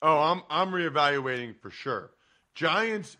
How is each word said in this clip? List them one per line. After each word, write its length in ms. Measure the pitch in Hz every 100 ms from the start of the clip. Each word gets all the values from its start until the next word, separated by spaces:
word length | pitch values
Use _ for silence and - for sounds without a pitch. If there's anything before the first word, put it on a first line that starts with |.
Oh, 180 | 156 151
I'm, 220 | 156 180 -
I'm 220 | 156 190
reevaluating 880 | 180 165 147 143 139 131 123 120 -
for 100 | 101
sure. 420 | - 135 107 - _ _ _ _ -
Giants, 600 | 160 190 226 214 -